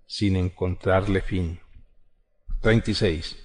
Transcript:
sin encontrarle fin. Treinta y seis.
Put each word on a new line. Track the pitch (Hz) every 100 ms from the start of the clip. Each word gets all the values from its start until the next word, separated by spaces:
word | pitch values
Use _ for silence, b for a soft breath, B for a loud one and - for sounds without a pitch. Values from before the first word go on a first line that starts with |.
| _
sin | - 101 95
encontrarle | 90 - 92 90 98 95 95 95
fin. | - 92 85 87 - - - - - _ _ _ - -
Treinta | 113 113 -
y |
seis. | 101 101 80 - -